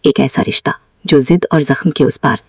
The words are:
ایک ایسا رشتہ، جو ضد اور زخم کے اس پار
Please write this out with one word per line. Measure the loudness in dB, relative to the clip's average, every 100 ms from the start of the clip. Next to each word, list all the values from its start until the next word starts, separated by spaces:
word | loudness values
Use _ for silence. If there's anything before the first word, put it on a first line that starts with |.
ایک | 0 0
ایسا | 0 -2 -2
رشتہ، | -2 -4 -8 _ _
جو | 2 2
ضد | 4 0 2
اور | -2
زخم | 0 0 -2
کے | 0
اس | 0 0
پار | -2 -4